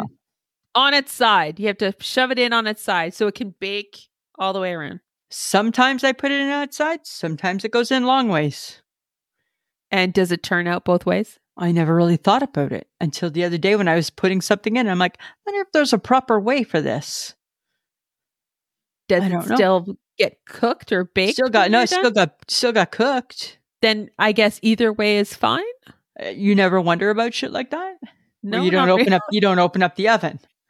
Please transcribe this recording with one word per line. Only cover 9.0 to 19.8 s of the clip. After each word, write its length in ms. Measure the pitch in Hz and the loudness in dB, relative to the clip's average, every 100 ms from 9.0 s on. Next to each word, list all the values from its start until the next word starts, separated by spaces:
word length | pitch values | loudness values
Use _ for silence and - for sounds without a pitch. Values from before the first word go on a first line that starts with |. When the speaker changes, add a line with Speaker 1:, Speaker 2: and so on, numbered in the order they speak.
| _ _ _ _ _ _ _ _ _ | _ _ _ _ _ _ _ _ _
Speaker 2:
And 200 | 196 185 | -2 0
does 180 | 190 180 | 2 0
it 100 | 170 | 0
turn 220 | - 175 175 | -2 -2 0
out 180 | 180 - | -2 0
both 200 | 175 180 | 0 0
ways? 320 | 185 214 - _ - | -2 -2 -12 _ -4
Speaker 1:
I 160 | 175 | 0
never 220 | 170 160 | 2 2
really 240 | 170 170 170 | 4 4 2
thought 240 | - 233 | 2 2
about 300 | 262 151 139 | 0 -2 -4
it 160 | 101 - - | -6 -10 -8
until 300 | 160 - 175 | -6 -4 -6
the 140 | 151 | -4
other 160 | 175 170 | -2 -2
day 160 | 190 214 | 0 2
when 120 | 175 | 2
I 60 | 165 | 2
was 140 | 156 | 0
putting 320 | - 190 190 | -2 -2 0
something 340 | - 202 220 233 | 0 -2 0 -2
in. 120 | 220 | 0
I'm 80 | 180 | 0
like, 220 | 180 - | -2 -4
"I 20 | - - 415 | -20 -16 -8
wonder 100 | 403 | -6
if 100 | 381 | -2
there's 220 | 311 285 | 0 2
a 60 | 214 | 0
proper 400 | - 262 262 220 | 2 0 2 0
way 240 | 202 277 | 0 -2
for 180 | 220 160 | -2 -2
this." 540 | 139 120 - - - - _ _ _ _ _ _ _ _ _ _ _ _ _ _ _ _ - | -2 -4 -8 -12 -12 -18 _ _ _ _ _ _ _ _ _ _ _ _ _ _ _ _ -2
Speaker 2:
Does 140 | 180 | 0
Speaker 1:
I 40 | 190 | 2
Speaker 2:
it 20 | |
Speaker 1:
don't 180 | 175 185 | -2 0
know. 60 | 233 | 2
Speaker 2:
still 420 | 190 185 | 2 2